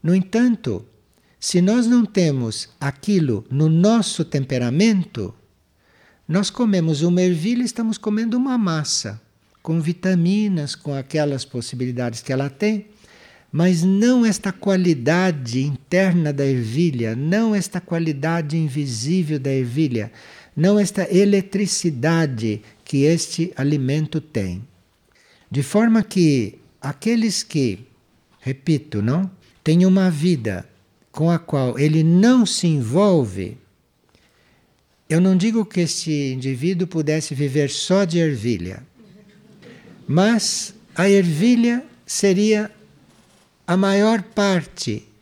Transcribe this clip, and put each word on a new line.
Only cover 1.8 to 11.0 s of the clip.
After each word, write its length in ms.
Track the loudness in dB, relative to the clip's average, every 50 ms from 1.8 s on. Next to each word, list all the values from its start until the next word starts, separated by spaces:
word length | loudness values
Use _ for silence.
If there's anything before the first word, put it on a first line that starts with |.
| 2
não 180 | 4 4 2 2
temos 640 | 2 2 2 2 2 2 0 -2 -4 -6 -8 -12 -14 _ _
aquilo 680 | -6 -6 -6 -4 -2 0 0 2 2 0 -2 -4 -4 -4
no 180 | -2 0 2
nosso 560 | 4 4 4 4 4 4 2 0 -2 -4 -6 -4
temperamento, 1080 | -2 -2 -4 -2 -2 -2 -2 0 0 2 2 4 4 4 2 -2 -4 -8 -8 -8 -8 -10 _ _ _ _ _ _ _ _ _ _ _ _ _ _ _ _ _ _
nós 220 | -4 -2 -2 -2 -2
comemos 520 | -2 0 0 2 2 2 2 0 0 0
uma 200 | 2 2 2 2
ervilha 420 | 2 2 0 0 0 -2 0 0 -2
e 20 |
estamos 320 | -4 -4 -4 -4 -4 -4
comendo 400 | -4 -4 -4 -2 -2 -2 -2 -2
uma 200 | -2 -2 0 0
massa, 640 | 0 0 0 -2 -2 -4 -4 -4 -6 -6 -8 -12 -12 _ _ _ _ _ _ _ _
com 200 | _ -4 -2 -2
vitaminas, 960 | -2 -2 -4 -2 -2 0 0 2 2 2 2 0 0 0 -2 -2 -4 -6 -10
com 180 | -10 -8 -8 -6
aquelas 500 | -6